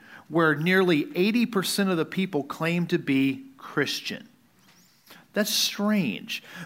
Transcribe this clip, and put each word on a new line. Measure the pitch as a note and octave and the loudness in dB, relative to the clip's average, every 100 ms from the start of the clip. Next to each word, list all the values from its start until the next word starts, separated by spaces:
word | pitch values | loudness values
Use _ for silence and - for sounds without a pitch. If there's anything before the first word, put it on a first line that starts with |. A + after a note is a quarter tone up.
| - - - | -20 -20 -4
where | D#3+ D#3+ D3 | 2 2 2
nearly | E3+ F#3+ F3+ D3+ - | 2 4 4 2 0
eighty | E3+ G#3 A#3 A3+ | 0 2 2 2
percent | G#3 E3+ - F#3+ | 0 -2 0 0
of | E3+ | 0
the | |
people | D#3 F#3+ F#3+ D3 | -2 -2 -2 -2
claim | - - E3 F3 E3+ | -4 -4 -2 0 0
to | C3+ | -2
be | - C3+ C3+ C3+ - - | 2 2 2 0 -10 -20
Christian? | - D3+ C3+ - - - - _ _ _ _ _ _ _ _ - - | -6 -2 -2 -2 -8 -10 -14 _ _ _ _ _ _ _ _ -20 -8
That's | G#3 G#3 | -2 0
strange, | - - - G#3 G#3 C#3 F#2 - - - F3+ | 0 -2 0 0 2 0 -2 -8 -12 -12 -16